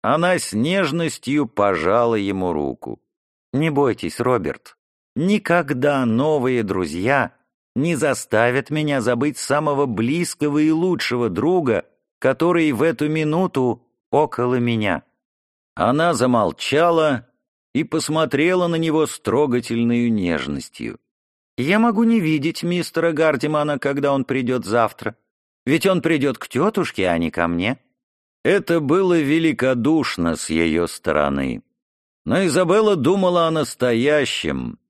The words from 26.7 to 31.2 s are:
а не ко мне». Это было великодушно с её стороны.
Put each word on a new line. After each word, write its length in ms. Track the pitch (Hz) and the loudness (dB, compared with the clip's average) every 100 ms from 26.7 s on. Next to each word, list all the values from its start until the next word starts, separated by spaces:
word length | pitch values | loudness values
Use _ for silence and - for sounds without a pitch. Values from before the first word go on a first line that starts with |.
| 214 160 - 92 | 0 -4 -2 0
а 100 | 85 | 0
не 100 | 82 | -2
ко 180 | 85 85 | -2 -2
мне». 300 | 87 98 131 _ _ _ _ _ _ | 0 -2 -6 _ _ _ _ _ _
Это 360 | 139 190 - 170 | 0 0 0 -2
было 400 | 139 175 190 170 | 2 0 2 0
великодушно 1160 | 139 160 160 139 127 127 117 160 127 - 85 76 | 2 0 0 0 -2 0 2 2 0 -2 -2 -2
с 140 | - | -2
её 380 | 80 82 80 85 | 0 2 2 -2
стороны. 720 | - - 76 | -4 -2 0